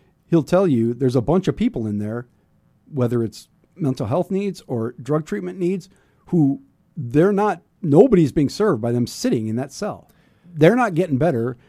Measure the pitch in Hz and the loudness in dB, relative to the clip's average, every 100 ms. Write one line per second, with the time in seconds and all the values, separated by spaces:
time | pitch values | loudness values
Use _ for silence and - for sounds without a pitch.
0 | _ _ - 170 139 180 190 120 117 123 | _ _ -2 0 2 0 2 2 0 0
1 | 131 131 95 180 185 123 233 131 110 104 | 0 0 2 0 0 -2 -2 -2 -4 -4
2 | 104 117 120 _ _ _ _ _ - 139 | -6 -8 -12 _ _ _ _ _ -10 -4
3 | 120 120 113 - - _ _ - 139 127 | -2 0 -4 -8 -20 _ _ -4 -4 -2
4 | 110 156 175 196 202 - - 120 113 - | -2 -2 -2 -4 -4 -8 -8 -6 -6 -8
5 | 120 151 156 208 180 185 175 190 - _ | -4 -4 -2 -6 -6 -4 -4 -4 -8 _
6 | _ _ - 175 139 139 _ _ _ - | _ _ -2 2 2 0 _ _ _ -12
7 | 120 143 185 196 208 165 _ _ 156 147 | -2 2 2 2 -2 -4 _ _ 2 6
8 | 262 190 147 160 135 - 208 120 117 120 | 8 6 4 2 -2 0 0 0 0 -2
9 | 120 - 254 147 107 113 147 - 202 98 | -2 -4 -2 -2 -2 -6 -6 -8 -10 -10
10 | - _ _ _ - 165 160 240 214 160 | -16 _ _ _ -12 2 4 4 0 0
11 | 180 127 160 123 120 120 | -2 0 0 0 -2 -6